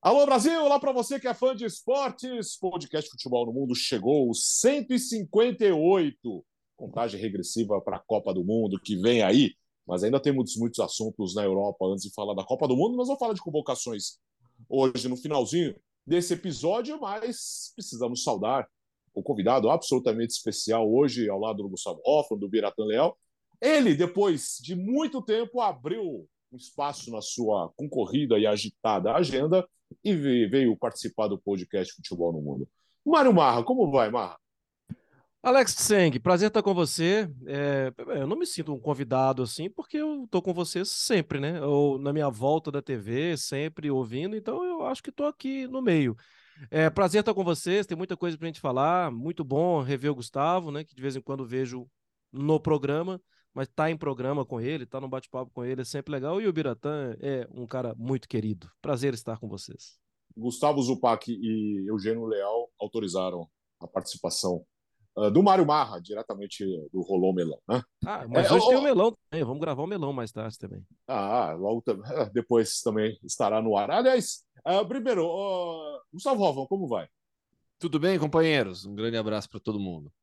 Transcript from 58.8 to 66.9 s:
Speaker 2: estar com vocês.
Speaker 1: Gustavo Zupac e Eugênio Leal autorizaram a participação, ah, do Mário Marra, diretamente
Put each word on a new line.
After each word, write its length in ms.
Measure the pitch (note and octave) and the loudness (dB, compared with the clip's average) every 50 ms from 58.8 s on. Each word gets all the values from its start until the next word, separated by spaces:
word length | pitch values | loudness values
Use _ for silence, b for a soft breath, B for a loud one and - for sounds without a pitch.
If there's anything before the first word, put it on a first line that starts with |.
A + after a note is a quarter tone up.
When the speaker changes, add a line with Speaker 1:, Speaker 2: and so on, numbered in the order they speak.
| - D3+ C#3+ A#2+ B2 C#3 B2+ | -4 -4 -2 0 0 -2 -2
Speaker 2:
estar 240 | A2+ - - A2+ A2+ | -2 -6 -8 -10 -8
com 100 | - G#2+ | -10 -12
vocês. 480 | G2+ G2 - - - - - - _ _ _ _ _ _ _ _ - A2 | -12 -12 -14 -16 -18 -20 -20 -20 _ _ _ _ _ _ _ _ -16 -8
Speaker 1:
Gustavo 420 | A2 B2 A#2+ - - D3 D3 C#3+ C3 | -8 -6 -4 0 2 2 2 2 2
Zupac 480 | A#2+ C3 B2+ B2+ A#2+ A2+ A2 - - | 0 0 0 2 2 0 0 -2 -8
e 520 | A#2+ G2 G#2+ A2+ A2 A2 G#2+ G#2 G#2 G2 F#2+ G2 | -8 -6 -4 -4 -2 -2 -2 -4 -4 -4 -4 -4
Eugênio 380 | G#2+ G#2+ F#2+ G#2+ A2+ A2+ A#2 A2+ | -4 -4 -2 -2 -4 -4 -4 -4
Leal 420 | A2 G2+ G2 G2+ A2 A#2 A#2+ - _ _ | -4 -2 -2 -2 -2 -2 -4 -6 _ _
autorizaram 720 | G2+ G#2 _ A2+ G#2+ F#2+ E2+ F#2+ F#2 F#2 F2+ F2 E2+ _ _ _ _ _ _ _ | -10 -6 _ -6 -6 -4 -4 -2 -4 -4 -4 -8 -12 _ _ _ _ _ _ _
a 60 | - F2 | -20 -8
participação, 760 | _ F#2+ F2+ - - - - F2 - - - F#2+ F2+ E2+ - _ _ _ _ _ _ _ _ _ _ - | _ -8 -8 -8 -14 -8 -6 -6 -4 -2 -2 -2 -4 -4 -6 _ _ _ _ _ _ _ _ _ _ 0
ah, 120 | G#2+ G#2 | 0 4
do 100 | G#2 D#3+ | 4 6
Mário 240 | G3 G3+ F#3+ F#3+ E3+ | 6 6 6 6 6
Marra, 340 | D3 D3 D3+ C#3 A#2 G#2+ F2 | 4 4 2 2 0 -4 -12
diretamente 640 | F2 F#2+ G#2 G#2 A2+ _ A2 G2 G2+ G2 - - G#2 F#2+ F#2 E2 D2+ C#2+ | -10 -10 -10 -10 -8 _ -10 -10 -10 -14 -10 -8 -6 -6 -6 -6 -8 -8